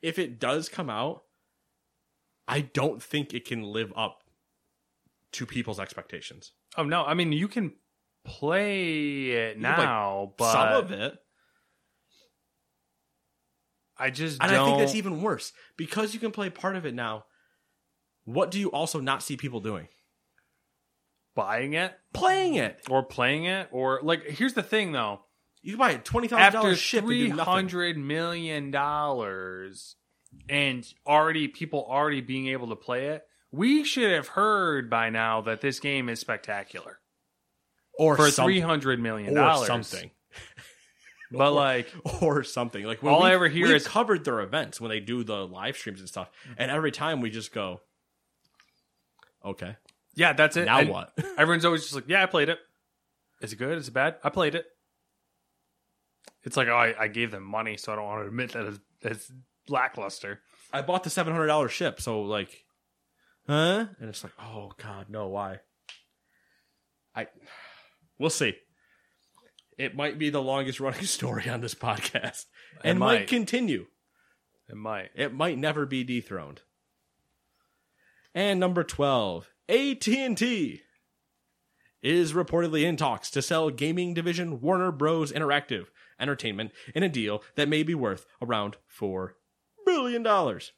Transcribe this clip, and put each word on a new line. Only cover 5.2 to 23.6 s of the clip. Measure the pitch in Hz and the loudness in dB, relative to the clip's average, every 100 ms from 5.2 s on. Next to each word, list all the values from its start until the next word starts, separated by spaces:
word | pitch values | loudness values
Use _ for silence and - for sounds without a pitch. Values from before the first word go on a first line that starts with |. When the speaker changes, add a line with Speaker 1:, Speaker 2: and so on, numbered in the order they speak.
| _ | _
Speaker 1:
to | - 131 | -12 -8
people's | 127 117 98 | -6 -6 -8
expectations. | 95 - - 82 - - - _ _ - | -10 -12 -14 -14 -14 -18 -20 _ _ -4
Speaker 2:
Oh, | |
no. | 147 170 | -2 0
I | 143 | 0
mean, | 165 170 | 0 0
you | 151 196 | 0 0
can | - 185 - _ _ _ _ | -2 -4 -6 _ _ _ _
play | - - 143 180 208 196 175 156 147 143 131 | -20 -6 -2 0 0 -2 -2 -2 -2 -4 -2
it | 120 113 110 | -2 -2 -2
Speaker 1:
You | |
can | 113 165 | 0 2
play | 160 | 4
Speaker 2:
now, | 113 101 98 101 - | 2 0 -2 -6 0
but | 117 | 4
Speaker 1:
some | 113 110 107 92 | 6 6 4 2
of | |
it. | 98 120 - _ _ _ _ _ _ _ _ _ _ _ _ _ _ _ _ _ _ _ _ _ _ _ _ _ _ _ - | -4 -6 -8 _ _ _ _ _ _ _ _ _ _ _ _ _ _ _ _ _ _ _ _ _ _ _ _ _ _ _ -4
Speaker 2:
I | 131 | -4
just | 131 160 139 | -2 -4 0
Speaker 1:
And | 165 | 4
Speaker 2:
don't | 190 | 6
Speaker 1:
I | 139 | 6
think | 139 | 6
that's | 139 220 | 4 2
even | 196 160 | -4 -2
worse. | 208 139 - - - - | -2 -4 -6 -16 -20 -10
Because | 156 202 214 | -6 -2 -4
you | 214 | -4
can | 226 | -6
play | 214 196 | -4 -8
part | - 185 190 | -4 -4 -4
of | 156 | -6
it | |
now, | 120 117 107 - _ _ _ _ _ _ _ _ _ | -6 -6 -6 -12 _ _ _ _ _ _ _ _ _
what | - 127 196 | -6 -2 -2
do | 190 | -2
you | 196 | -4
also | 139 160 160 | -2 -2 -2
not | 135 135 | -2 -2
see | - 143 | -4 -8
people | 139 120 | -8 -8
doing? | 104 101 80 _ _ _ _ _ _ _ _ _ _ _ _ _ _ - | -6 -8 -10 _ _ _ _ _ _ _ _ _ _ _ _ _ _ -4
Speaker 2:
Buying | 101 110 135 | -2 -2 -2
it? | 156 180 - _ | -2 -2 -6 _
Speaker 1:
Playing | - 370 381 370 285 | 0 2 4 2 2
it. | 208 - - | 0 -4 0
Speaker 2:
Or | 131 | 0
playing | 131 - 123 147 170 | 0 0 2 2 0
it? | 190 | -4